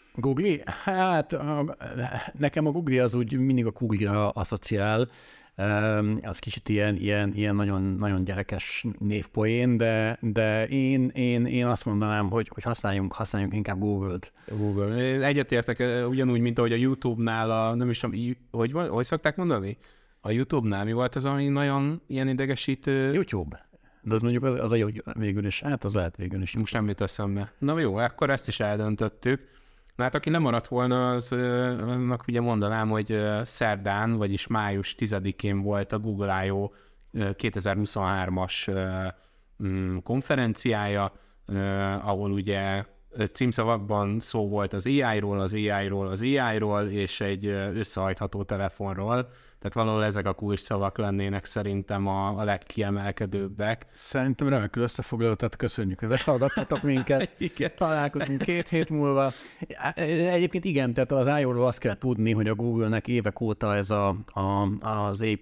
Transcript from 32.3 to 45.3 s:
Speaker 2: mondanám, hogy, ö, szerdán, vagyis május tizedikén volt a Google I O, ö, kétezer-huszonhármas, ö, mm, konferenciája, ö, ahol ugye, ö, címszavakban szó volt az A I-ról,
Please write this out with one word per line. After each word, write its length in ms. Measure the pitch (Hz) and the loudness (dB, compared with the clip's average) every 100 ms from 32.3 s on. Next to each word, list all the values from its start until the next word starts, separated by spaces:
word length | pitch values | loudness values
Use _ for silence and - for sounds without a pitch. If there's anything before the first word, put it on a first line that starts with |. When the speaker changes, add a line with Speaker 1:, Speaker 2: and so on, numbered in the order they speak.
| 120 | 0
Speaker 2:
mondanám, 480 | 120 107 101 113 110 | 2 2 2 2 0
hogy, 220 | 107 107 | 0 0
ö, 300 | 107 104 104 | 0 0 0
szerdán, 760 | 120 - 113 101 101 101 113 113 | -4 -2 0 0 0 0 2 2
vagyis 300 | 101 98 - | 0 0 0
május 480 | 110 104 98 - | -2 0 -2 -4
tizedikén 640 | - 107 101 98 - 104 98 | -4 -2 0 -2 -2 -2 0
volt 300 | 101 101 95 | 0 0 -2
a 80 | 107 | -2
Google 460 | 110 98 98 95 | -2 -2 0 0
I 40 | 95 | 0
O, 200 | 98 101 - - - - | 0 -4 -8 -20 -20 -8
ö, 220 | 113 101 | -4 -2
kétezer-huszonhármas, 1300 | 98 113 101 98 98 101 107 92 98 92 92 92 - - | -2 -2 -2 -2 0 -2 0 0 0 0 -2 -2 -4 -4
ö, 400 | 95 92 92 92 - _ _ _ - | -2 -2 -4 -6 -10 _ _ _ -6
mm, 340 | 98 95 92 92 | -2 0 -2 -2
konferenciája, 1160 | - 131 - 135 113 104 123 107 101 101 98 - - - | -2 -2 0 0 0 0 0 0 0 0 -2 -6 -20 -20
ö, 120 | - 98 98 98 98 98 | -6 -2 0 0 0 -2
ahol 300 | 104 98 101 | -2 -2 0
ugye, 520 | 98 98 98 98 98 - - - | -2 0 -2 0 -2 -6 -14 -12
ö, 160 | - | -4
címszavakban 920 | 98 - 123 117 113 113 104 104 101 113 | -4 0 0 2 0 0 0 0 0 -2
szó 280 | - 117 101 | -2 -2 0
volt 240 | 104 98 | 0 -2
az 120 | 101 | -2
A 280 | 117 139 120 | 2 2 2
I-ról, 260 | 107 101 | 0 0